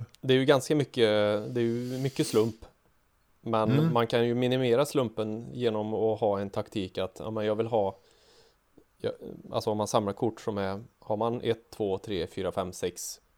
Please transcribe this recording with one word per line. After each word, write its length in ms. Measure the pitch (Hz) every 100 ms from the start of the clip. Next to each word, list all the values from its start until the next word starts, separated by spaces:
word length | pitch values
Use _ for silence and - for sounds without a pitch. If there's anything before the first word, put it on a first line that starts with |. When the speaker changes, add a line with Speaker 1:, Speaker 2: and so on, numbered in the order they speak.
| - -
Speaker 1:
Det 120 | 131
är 40 | 131
ju 80 | 135
ganska 300 | 139 - 151
mycket, 280 | 131 127 110 107 104 104 123
det 60 | 120
är 20 | 117
ju 340 | 120 123 131
mycket 280 | 135 - 147
slump. 280 | 110 113 - - _ _ _ _ _ _ _
Men 300 | 117 113 110
Speaker 2:
Mm. 220 | 139 165
Speaker 1:
man 140 | 117 117
kan 200 | 120 120
ju 80 | 120
minimera 500 | 123 127 123 117 147
slumpen 640 | 143 117 113 107 110 123
genom 400 | 131 120 107 107
att 260 | 104 110 104
ha 200 | 107 98
en 100 | 101
taktik 480 | 107 - 107 92 -
att, 180 | 92 -
ja, 120 | -
men 140 | 110 107
jag 100 | 107
vill 120 | 113
ha, 300 | 117 98 - _ _ _ - _ _ _ - _ -
ja, 140 | - - - - -
alltså 180 | 120 110
om 60 | 107
man 100 | 104
samlar 260 | 120 101
kort 280 | 98 113 -
som 160 | - 101
är, 260 | 95 98 120 _
har 180 | - 107
man 240 | 113 120
ett, 280 | 120 113 _
två, 280 | - 101 95
tre, 300 | - 92 85
fyra, 240 | - 90
fem, 220 | 101 90
sex 460 | - 90 - - - _